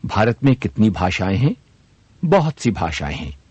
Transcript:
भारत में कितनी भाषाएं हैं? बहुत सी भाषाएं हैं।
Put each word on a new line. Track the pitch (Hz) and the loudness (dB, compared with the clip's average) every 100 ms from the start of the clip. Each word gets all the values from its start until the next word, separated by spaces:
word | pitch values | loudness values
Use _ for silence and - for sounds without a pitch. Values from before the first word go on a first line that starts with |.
| - | -4
भारत | 98 110 120 | 0 0 2
में | 135 127 | 2 2
कितनी | - - 110 | -2 2 0
भाषाएं | 87 92 - 92 101 | 2 -2 -2 -2 2
हैं? | 139 247 _ _ _ _ _ _ 170 | 0 -2 _ _ _ _ _ _ 2
बहुत | 190 156 - | 2 2 0
सी | 123 | -2
भाषाएं | 101 80 - 71 73 | -2 -4 -4 -6 -8
हैं। | 69 69 _ | -10 -14 _